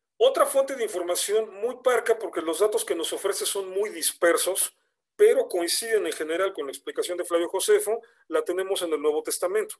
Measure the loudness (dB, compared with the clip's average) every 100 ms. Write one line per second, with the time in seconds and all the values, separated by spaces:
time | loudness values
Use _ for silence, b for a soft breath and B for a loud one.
0 | _ 2 4 4 2 2 0 -2 -4 -4
1 | -2 -2 0 0 -2 -4 -6 -2 0 2
2 | 2 0 -2 -4 -4 2 2 2 -2 -4
3 | -4 -4 -2 -2 -2 -4 -4 -4 -4 -2
4 | -2 2 2 2 2 0 -2 -4 _ _
5 | _ 4 6 6 2 0 -2 -2 0 0
6 | 0 -4 -4 -2 -2 -4 -8 -10 -8 -6
7 | -4 -4 -2 -2 0 0 2 2 2 -4
8 | -8 b b -2 -2 -2 -2 -4 -2 -2
9 | 0 0 -2 -2 -2 -2 -4 -8